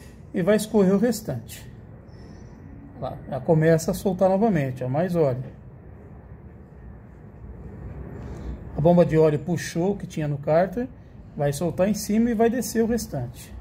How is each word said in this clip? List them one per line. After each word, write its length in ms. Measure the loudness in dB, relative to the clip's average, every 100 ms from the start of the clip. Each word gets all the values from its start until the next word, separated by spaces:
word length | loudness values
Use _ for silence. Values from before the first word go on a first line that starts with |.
| -20 -20 -8
e 100 | -2
vai 120 | 2
escorrer 400 | 2 4 4 6
o 20 | 4
restante. 720 | 2 0 -4 -8 -8 -16 -16 -18 -20 -20 -20 -20 -18 -18 -20 -20 -18 -18 -18 -10
Lá, 180 | -10 -10 -8
já 120 | -4
começa 500 | 2 4 6 4 2
a 40 |
soltar 340 | -2 0 2 4
novamente, 560 | 4 4 2 0 -2
ó, 40 | -2
mais 280 | 0 0 2
óleo. 260 | 2 2 -6 -14 -20 -20 -20 -20 -18 -20 -20 -20 -20 -20 -20 -20 -18 -18 -20 -20 -20 -18 -16 -16 -16 -14 -14 -14 -14 -14 -14 -12 -10 -12 -8 2
A 40 |
bomba 240 | 6 6
de 140 | 6 6
óleo 220 | 4 2
puxou 540 | -2 -4 -4 -2 -2
o 20 | -2
que 100 | -6
tinha 220 | -6 -4
no 100 | -4
cárter, 480 | 2 2 2 -2 -8 -10 -20 -20 -14 -4
vai 160 | -2
soltar 360 | 0 -2 0 0
em 60 |
cima 360 | 0 0 2 2
e 40 |
vai 140 | 4 2
descer 320 | 2 -2 0
o 60 | 2
restante. 680 | 0 -4 -6 -8 -10 -16 -18